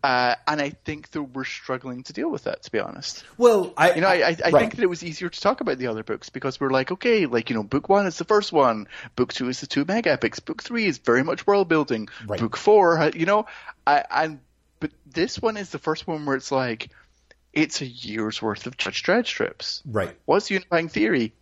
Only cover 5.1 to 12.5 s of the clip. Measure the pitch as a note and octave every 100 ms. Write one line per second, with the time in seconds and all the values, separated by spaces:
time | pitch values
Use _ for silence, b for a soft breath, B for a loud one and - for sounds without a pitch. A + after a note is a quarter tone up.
5.1 | D#3 F3 - G3+ B3+ A#3 C3 B2+ A2 G#2+
6.1 | G#2+ - C3 C3+ - C#3 C3 C3 F#3 B3
7.1 | A3 D#3 A#2 A2+ A#2 G#2 C#3+ - G3 G3
8.1 | - E3 G#3+ G3+ D#3+ C3 A2 G2+ B B
9.1 | - A#2+ - B2 B2+ - - D3 G#3+ G#3+
10.1 | C3+ A2+ - - - - A#3 G#3 C3 -
11.1 | A#2+ D3+ - - G3+ F#3 D#3+ C#3+ A#2 G#2
12.1 | B A2 G#2 A2+